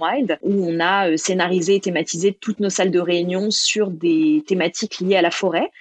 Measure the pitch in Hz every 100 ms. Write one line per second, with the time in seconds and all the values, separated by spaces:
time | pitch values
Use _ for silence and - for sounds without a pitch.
0 | 165 254 226 208 - 196 175 165 170 196
1 | 185 160 - 185 175 185 165 196 196 170
2 | 165 165 196 196 - 208 202 - 190 175
3 | 175 175 175 185 214 208 - 214 202 165
4 | 170 160 156 151 151 185 170 - 214 -
5 | 180 196 175 - 190 165 359 -